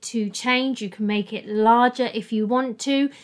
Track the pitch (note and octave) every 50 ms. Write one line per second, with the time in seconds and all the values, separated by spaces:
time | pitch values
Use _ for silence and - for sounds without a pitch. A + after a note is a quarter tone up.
0 | - - - A3+ G#3 G3+ - - - B3+ B3+ B3+ C4 C4+ B3+ - G#3+ F#3+ F3 -
1 | G#3+ G#3 G#3 G#3 G3+ - A3 - - - G#3+ G#3+ G#3+ A3+ A#3 A#3+ B3 B3 A#3+ -
2 | B3 A#3 - A3 F#3+ - A3+ G#3+ G#3+ G3+ B3 B3+ C4 C4 A3 - - C#4 C#4 C#4
3 | C#4+ C#4 - -